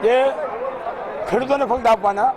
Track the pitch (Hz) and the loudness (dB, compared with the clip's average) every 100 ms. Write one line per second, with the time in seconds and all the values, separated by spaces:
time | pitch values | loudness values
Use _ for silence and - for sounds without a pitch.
0 | 208 254 269 214 - - - - - - | 4 4 2 0 -6 -6 -8 -6 -8 -8
1 | - - - 220 262 277 254 269 233 226 | -10 -8 -2 -2 0 0 0 2 2 4
2 | 202 196 247 | 2 2 0